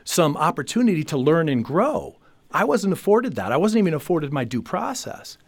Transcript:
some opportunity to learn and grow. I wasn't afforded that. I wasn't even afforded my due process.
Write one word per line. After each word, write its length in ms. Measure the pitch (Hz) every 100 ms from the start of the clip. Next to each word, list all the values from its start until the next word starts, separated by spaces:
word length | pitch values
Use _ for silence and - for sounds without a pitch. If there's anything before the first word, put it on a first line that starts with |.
| -
some 320 | 180 156 143
opportunity 640 | 156 165 143 226 240 165
to 140 | 151 147
learn 320 | 135 165 160
and 160 | 127 113
grow. 520 | 151 269 - 67 - _ _ _
I 120 | 151
wasn't 300 | 226 254 196
afforded 420 | 175 - 208 247 107
that. 160 | 95
I 60 | 131
wasn't 220 | 208 220
even 140 | 190
afforded 380 | 151 - 170 147
my 140 | 143 120
due 160 | 123
process. 760 | - 180 - 262 - - - -